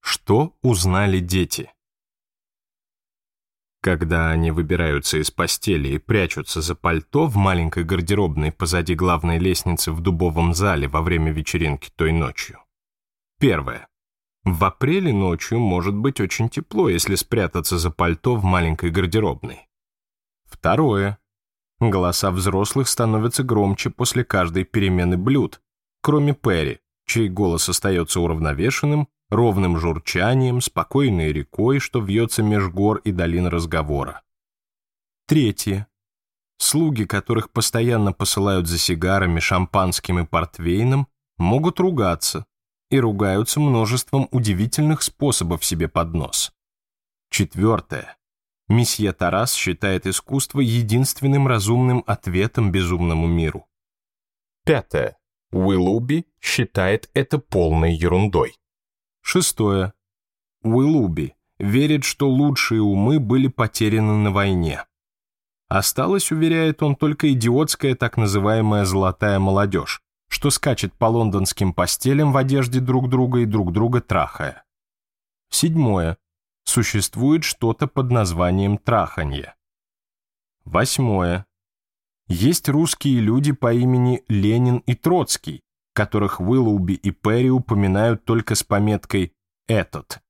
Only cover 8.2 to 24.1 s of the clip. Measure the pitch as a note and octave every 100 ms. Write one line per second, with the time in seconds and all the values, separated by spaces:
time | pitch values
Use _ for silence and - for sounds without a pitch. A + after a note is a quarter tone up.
8.2 | F#2 D2+ D2+ - E2 F2 D#2+ D#2+ F2+ E2
9.2 | E2+ E2 F#2 F2+ - E2 - D#2+ E2+ E2
10.2 | F2 D#2+ E2+ E2+ G2+ D#2+ C#2 D#2 E2 E2+
11.2 | D#2+ D#2 D2 F2+ D2+ C#2+ - - D#2+ E2
12.2 | C#2 - - - _ _ _ _ _ _
13.2 | _ _ C#3 E2 C2 - - _ _ _
14.2 | _ _ F#2+ E2 F#2+ - B2+ F#3 F3 G2+
15.2 | F#2+ E2 - A2+ A2 F2+ F2+ G2+ C3 -
16.2 | F#2+ - A2+ - - G#3+ D#3+ E2+ - F#2+
17.2 | - F#2 F2+ F2+ D#2 F2 E2+ - E2+ E2+
18.2 | B2+ A#2+ F#2+ F#2 E2 D#2 F2 E2+ F#2 G#2
19.2 | G#2 B1+ - - _ _ _ _ _ _
20.2 | _ _ _ - D#2+ A2 D3+ G2+ G2 G#2
21.2 | _ _ _ _ _ _ A#2 F#2+ F2+ F2
22.2 | G2 F#2 F#2 F#2+ G2+ C3+ C3 - A2+ A2
23.2 | A#2 - C3 A2 G2 G2 - - B2